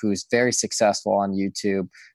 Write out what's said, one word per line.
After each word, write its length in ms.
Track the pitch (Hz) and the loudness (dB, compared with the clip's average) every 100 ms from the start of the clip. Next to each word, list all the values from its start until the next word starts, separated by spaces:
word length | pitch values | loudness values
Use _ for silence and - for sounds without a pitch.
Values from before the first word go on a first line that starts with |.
who's 240 | 107 95 - | -2 -2 0
very 200 | 120 123 | 2 2
successful 640 | - 107 - 107 98 104 | 0 -2 2 2 2 0
on 200 | 101 98 | 0 0
YouTube, 540 | 98 98 - 104 98 90 - - | -2 -2 -2 0 0 -2 -10 -20